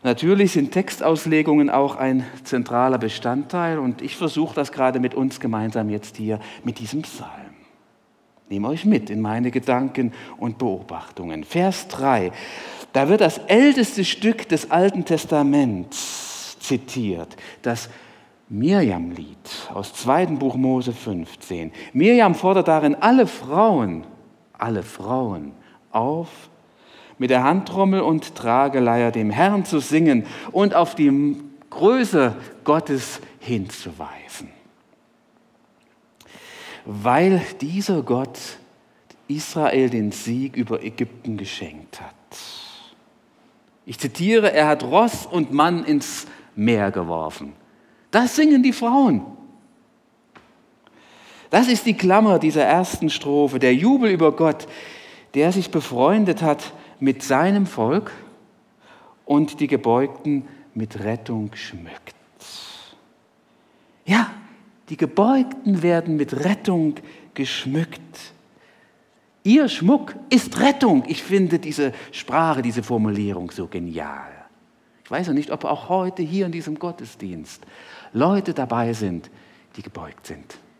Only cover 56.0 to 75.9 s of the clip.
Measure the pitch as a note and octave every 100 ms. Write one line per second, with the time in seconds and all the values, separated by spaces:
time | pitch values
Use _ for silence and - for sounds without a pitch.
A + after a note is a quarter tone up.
56 | C#3+ G#3+ G3 D#3+ E3 C#3+ - - - -
57 | C3+ C3+ - C3+ F3+ G3+ F#3+ - A2+ F3
58 | G#3+ - - - _ _ _ _ _ -
59 | - _ - C#3+ D3+ - C#3+ C#3 A#2 A#2+
60 | C#3 - D3+ C#3+ - - - A2+ A2 G#2
61 | G2+ A2+ A2+ A2+ G#2 - - G2+ E2 -
62 | - - _ _ - - - - - -
63 | _ _ _ _ _ _ _ _ _ _
64 | - G#3 A3+ - - - - _ - D#3
65 | D3+ E3+ G#3+ C4+ B3+ - G#3+ F#3 E3+ E3+
66 | E3 D3+ C#3+ C3 E3 G3+ - F3+ D#3 D3
67 | - - - - C3 - C3 D3 E3 -
68 | - - - _ _ _ _ _ _ _
69 | _ _ _ _ G3 C4+ C4+ - E3+ C#4
70 | - - - B3+ - - C#4 C#4 A#3+ C#3
71 | B2 D#3+ - G3 F#3 D#3+ D3+ D3 C#3 -
72 | - - - C#3 E3 C3+ A#2+ A#2 G2+ A#2
73 | G#2+ G#2 G#2 F2+ F2 - E2+ F#2 E2+ D#2+
74 | D2+ C#2 C#2+ - - _ _ _ _ _
75 | - D#3 F3 C#3+ D3 - - - -